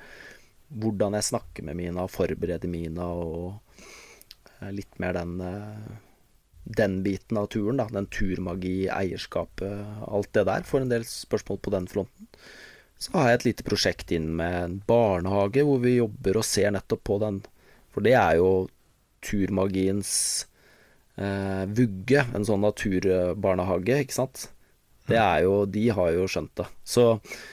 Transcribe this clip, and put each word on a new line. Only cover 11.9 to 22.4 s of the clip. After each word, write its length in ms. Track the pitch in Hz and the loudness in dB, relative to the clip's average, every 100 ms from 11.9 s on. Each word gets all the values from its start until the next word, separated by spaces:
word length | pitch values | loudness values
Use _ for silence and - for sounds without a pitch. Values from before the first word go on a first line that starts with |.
| 101 95 _ 220 - - - - - _ _ | -4 -4 _ -20 -20 -20 -20 -20 -20 _ _
Så 140 | - | -4
har 160 | 180 123 | 2 4
jeg 100 | 120 | 4
et 60 | |
lite 200 | 120 - | 2 -2
prosjekt 460 | - 101 95 - - | -2 0 0 -2 -2
inn 220 | 85 78 82 | -2 -2 -2
med 180 | 85 90 | -2 -2
en 180 | 87 95 104 | -4 -4 2
barnehage, 760 | 117 110 90 95 101 101 127 | 4 4 2 0 0 2 2
hvor 140 | 147 135 | 2 2
vi 180 | 123 123 | 4 2
jobber 380 | 110 - 98 107 | 0 0 0 2
og 60 | |
ser 260 | - 104 101 | 0 2 2
nettopp 320 | 98 - 113 | 0 -4 -6
på 160 | - 101 | -2 -2
den. 220 | 107 98 - _ _ - _ | -2 -4 -10 _ _ -20 _
For 60 | - | 0
det 140 | 104 | 4
er 220 | 123 90 82 | 6 6 6
jo 320 | 92 95 92 - _ _ _ _ | 6 4 0 -8 _ _ _ _
turmagiens, 1200 | - 104 92 95 98 95 95 101 - - - - - _ _ _ _ _ _ - | -4 0 0 2 0 2 2 0 -2 -2 -2 -4 -6 _ _ _ _ _ _ -6
eh, 460 | 101 98 98 95 95 | -4 -2 -2 -2 -2
vugge, 540 | 107 120 92 95 139 127 | 2 0 0 2 2 2
en 100 | 101 | -2